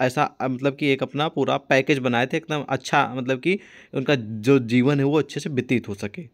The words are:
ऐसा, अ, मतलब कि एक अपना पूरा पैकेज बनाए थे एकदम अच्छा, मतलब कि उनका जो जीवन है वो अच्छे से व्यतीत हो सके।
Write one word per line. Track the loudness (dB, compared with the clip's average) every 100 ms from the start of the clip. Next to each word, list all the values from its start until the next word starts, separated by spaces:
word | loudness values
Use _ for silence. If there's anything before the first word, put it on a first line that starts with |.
ऐसा, | 0 0
अ, | -2 -2 -4
मतलब | -2 -2 0
कि | 0
एक | 0
अपना | -2 -4 -4
पूरा | -2 0 0
पैकेज | 2 2 2 0
बनाए | 0 0 0
थे | -4
एकदम | -4 -6 -4
अच्छा, | -6 0 0 0
मतलब | -2 -2 -2
कि | 0 -2 -6 -20 -10
उनका | -4 0
जो | 0 -2 -2 4 4
जीवन | 4 2 4 2
है |
वो | 2 2
अच्छे | 0 -6
से | -6
व्यतीत | -4 0 -2 -2
हो |
सके। | -8 -8 -10 -18